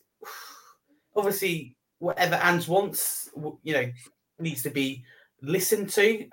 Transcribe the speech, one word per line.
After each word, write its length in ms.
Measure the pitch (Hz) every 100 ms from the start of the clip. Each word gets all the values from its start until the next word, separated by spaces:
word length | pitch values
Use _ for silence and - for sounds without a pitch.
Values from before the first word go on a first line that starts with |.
| _ _
<sighs> 960 | - - - - - _ _ _ _ 214
Obviously, 640 | 196 190 190 165 127 - _ -
whatever 380 | 175 - 175 165
Ange 240 | 175 170 170
wants, 640 | 185 196 - - - - -
w-, 220 | 151 -
you 100 | -
know, 160 | 143 123 123 - _ _ -
needs 240 | 165 131
to 60 | 147
be 360 | 135 135 131 - - _ _
listened 480 | 135 185 - 208 196
to 360 | - 202 220 -